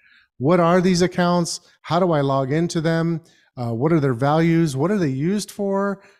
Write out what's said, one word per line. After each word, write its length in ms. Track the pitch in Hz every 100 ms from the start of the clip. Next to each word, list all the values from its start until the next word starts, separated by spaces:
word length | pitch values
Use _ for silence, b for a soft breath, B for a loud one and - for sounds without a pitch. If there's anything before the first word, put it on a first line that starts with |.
| b b b _
What 220 | 127 175
are 200 | 165 180
these 220 | 180 175
accounts? 580 | 180 180 175 175 165 - b b
How 180 | - 165
do 120 | 180
I 100 | 151
log 280 | 139 135 135
into 280 | 156 170 170
them? 400 | 160 165 165 160 b b b -
Uh, 160 | 120
what 180 | 113 151
are 80 | 165
their 140 | 139
values? 640 | 117 139 156 165 165 165 131
What 120 | 165
are 60 | 208
they 140 | 156
used 400 | 131 160 202 185
for? 520 | - 202 196 202 196 b b